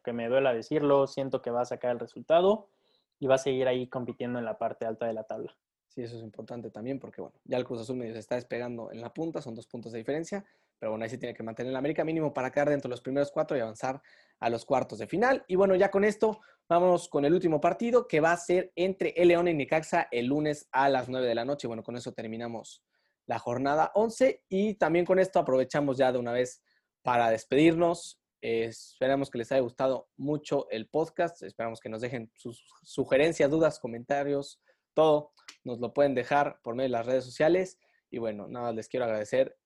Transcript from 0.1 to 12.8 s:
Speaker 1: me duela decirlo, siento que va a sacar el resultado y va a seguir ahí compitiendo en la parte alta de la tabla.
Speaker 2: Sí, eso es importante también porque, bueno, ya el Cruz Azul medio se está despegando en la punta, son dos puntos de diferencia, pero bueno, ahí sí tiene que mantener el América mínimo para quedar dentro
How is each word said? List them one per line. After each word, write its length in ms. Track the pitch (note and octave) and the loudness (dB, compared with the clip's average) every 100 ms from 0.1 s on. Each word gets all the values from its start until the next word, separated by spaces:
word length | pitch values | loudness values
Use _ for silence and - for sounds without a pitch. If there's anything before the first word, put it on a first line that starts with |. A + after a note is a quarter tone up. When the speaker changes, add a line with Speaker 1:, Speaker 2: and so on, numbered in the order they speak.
Speaker 1:
me 160 | A#2 A#2 | -6 0
duela 260 | C3 C3+ | 2 2
decirlo, 540 | A#2 G#2+ D3+ D3 C#3 C#3 | -2 -2 -2 2 2 2
siento 340 | - C3+ B2+ | -2 -4 -4
que 80 | B2 | -4
va 120 | A#2+ | -4
a 20 | |
sacar 260 | B2 B2 B2 | -4 -4 -4
el 80 | A#2+ | -4
resultado 720 | A#2 - A#2+ D#3+ F#3+ G#3+ - _ _ _ _ _ | -8 -14 2 4 6 2 -4 _ _ _ _ _
y 80 | C3+ | 2
va 80 | |
a 40 | C3 | 2
seguir 280 | C#3 C3 C3 | 2 0 0
ahí 220 | B2+ B2 | 0 -4
compitiendo 500 | C3 A#2+ A#2+ B2 B2 | -8 -8 -6 -6 -4
en 60 | |
la 140 | A2+ A2 | -6 -4
parte 280 | A2+ - A2+ | -6 -4 -6
alta 200 | A2 A#2 | -4 -4
de 80 | |
la 100 | A2 | -6
tabla. 320 | A2 A2 - _ _ _ _ | -8 -10 -12 _ _ _ _
Speaker 2:
Sí, 140 | - | -12
eso 140 | A#2 A#2 | -12 -12
es 60 | |
importante 480 | A2+ - A2+ B2 A2 | -16 -16 -14 -12 -12
también 300 | G#2 A#2+ C3+ | -10 -8 -8
porque, 200 | - - | -10 -14
bueno, 140 | F2+ _ | -16 _
ya 140 | - B2 | -6 -4
el 80 | |
Cruz 160 | A#2+ A#2+ | -4 -8
Azul 160 | A2+ B2+ | -6 -8
medio 160 | A#2 | -8
se 80 | A2+ | -10
está 160 | G#2+ B2 | -6 -6
despegando 560 | A#2+ A#2 B2 A#2+ A2 | -4 -8 -6 -8 -12
en 80 | A2+ | -12
la 120 | A#2 | -12
punta, 300 | - E3 D#3+ | -8 -6 -6
son 140 | C#3 A2+ | -10 -14
dos 100 | A#2 | -12
puntos 240 | B2 A2+ | -14 -10
de 80 | A2+ | -10
diferencia, 460 | A2 D3 E3 G3+ G3+ _ _ _ | -4 -6 -4 -10 -10 _ _ _
pero 140 | A2+ | -6
bueno, 100 | A2 | -6
ahí 80 | A2+ | -6
sí 80 | B2 | -8
tiene 160 | B2+ | -10
que 80 | A2+ | -8
mantener 280 | A2+ A2 B2+ | -10 -8 -6
el 60 | C3 | -2
América 280 | C#3+ D#3+ | -2 -2
mínimo 280 | D#3+ D#3+ D3+ | -2 0 -2
para 200 | C3+ B2+ | -2 -2
quedar 160 | C#3+ C#3+ | 0 0
dentro 200 | C#3+ | 0